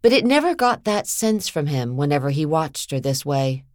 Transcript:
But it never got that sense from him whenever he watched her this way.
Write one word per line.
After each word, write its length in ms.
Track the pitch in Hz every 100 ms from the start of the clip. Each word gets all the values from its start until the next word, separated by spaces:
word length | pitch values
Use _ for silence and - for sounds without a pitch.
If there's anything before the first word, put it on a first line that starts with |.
But 100 | 233
it 140 | 180 226
never 260 | 285 330
got 300 | 339 247 -
that 240 | - 208 -
sense 420 | - 220 214 -
from 180 | 165 143
him 300 | 139 120 127
whenever 340 | 143 143 139
he 140 | 143
watched 460 | 151 160 156 - -
her 80 | 139
this 260 | 135 135
way. 400 | 147 139 135 131 -